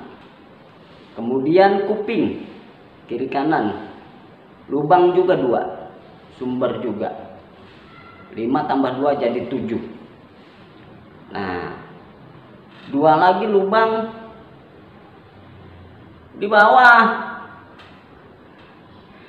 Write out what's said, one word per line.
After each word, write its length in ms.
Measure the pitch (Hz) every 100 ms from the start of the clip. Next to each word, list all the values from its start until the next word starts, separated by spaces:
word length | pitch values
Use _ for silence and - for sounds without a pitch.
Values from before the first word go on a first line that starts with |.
| - - - - - - - - - - - -
Kemudian 720 | 117 135 143 180 196 196 -
kuping, 560 | 214 - 202 107 - - - - - - - -
kiri 160 | 120 131
kanan, 640 | 139 151 143 107 - - - - - - - - - -
lubang 400 | 139 151 180 175
juga 240 | 180 180 139
dua, 260 | 127 110 - - - - - - - -
sumber 400 | 127 127 123 113
juga. 560 | 117 104 - - - - - - - - - - - - -
Lima 320 | 107 117 151 -
tambah 320 | 135 131 123
dua 160 | 143
jadi 320 | 139 120 120 -
tujuh. 320 | 127 110 110 - - - - - - - - - - - - - - -
Nah, 480 | 98 95 87 80 85 - - - - - - - - - - -
dua 240 | 139 156 156
lagi 320 | 180 190 214
lubang 640 | 196 190 220 226 220 226 - - - - - - - - - - - - - - - - - - - - - - -
di 120 | 208
bawah. 840 | 214 220 254 247 226 220 - - - - - - - - - - - - - - - - - - - - -